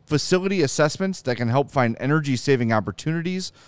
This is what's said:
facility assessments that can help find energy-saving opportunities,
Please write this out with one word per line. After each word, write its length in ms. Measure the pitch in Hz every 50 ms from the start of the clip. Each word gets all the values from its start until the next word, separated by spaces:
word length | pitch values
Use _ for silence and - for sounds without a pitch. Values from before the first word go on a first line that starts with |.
| _
facility 560 | - 156 143 - - 180 185 185 196 202 185
assessments 600 | 151 131 - - 147 151 - - 190 190 180 - -
that 120 | 127 120
can 140 | 107 120 113
help 220 | 120 139 143 -
find 240 | - 139 123 117 113 -
energy-saving 720 | 120 135 151 160 151 143 131 113 - 143 139 120 120 113
opportunities, 800 | 113 107 92 104 - - - 151 160 170 165 180 185 185 185 - - - -